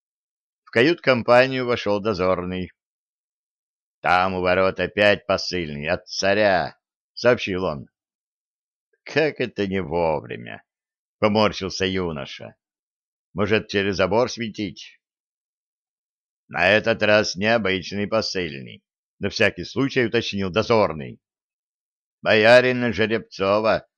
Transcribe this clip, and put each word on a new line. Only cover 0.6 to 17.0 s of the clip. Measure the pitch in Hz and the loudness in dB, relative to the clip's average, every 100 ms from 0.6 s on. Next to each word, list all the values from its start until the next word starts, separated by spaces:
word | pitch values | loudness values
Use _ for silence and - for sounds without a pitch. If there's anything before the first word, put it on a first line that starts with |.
в | - | -4
кают-компанию | 113 139 175 - 120 107 123 131 131 | 2 2 2 2 0 4 4 4 0
вошел | 123 117 104 101 | -2 -2 0 -2
дозорный. | 104 92 92 90 90 92 90 _ _ _ _ _ _ _ _ _ _ _ _ _ | -2 -2 0 0 -2 -6 -8 _ _ _ _ _ _ _ _ _ _ _ _ _
«Там | 76 90 95 | 2 2 2
у | 92 | 0
ворот | 90 92 95 92 | 0 2 2 0
опять | 90 - 104 101 - | -4 2 4 4 0
посыльный | 95 - 185 76 73 76 | -2 -2 -6 -6 -6 -4
от | 87 - | -4 -6
царя», — | - 95 101 104 90 67 - _ _ _ | -4 0 2 2 2 -2 -8 _ _ _
сообщил | - 120 123 - 92 | -2 0 0 -2 -4
он. | 92 73 58 _ _ _ _ _ _ _ _ _ _ _ | -4 -6 -12 _ _ _ _ _ _ _ _ _ _ _
«Как | - 143 156 - | -6 -2 -2 -2
это | 127 - 101 | -8 -4 -4
не | 95 | -2
вовремя», — | 80 85 82 73 57 58 57 52 _ _ _ _ _ - | -2 -2 0 -2 -6 -14 -14 -18 _ _ _ _ _ -2
поморщился | 107 107 104 - 92 - 95 | 0 2 2 0 -8 -4 -2
юноша. | 95 87 73 67 - - - _ _ _ _ _ _ _ | -2 -4 -6 -10 -14 -18 -20 _ _ _ _ _ _ _
«Может, | 85 101 110 - | -4 0 0 0
через | 101 98 92 | -2 -2 0
забор | 92 107 123 | 0 0 -2
светить?» | - 113 104 101 - - _ _ _ _ _ _ _ _ _ _ _ _ _ _ _ _ | -4 -10 -8 -10 -10 -20 _ _ _ _ _ _ _ _ _ _ _ _ _ _ _ _
«На | - 90 | 0 2
этот | 107 110 113 | 2 2 -2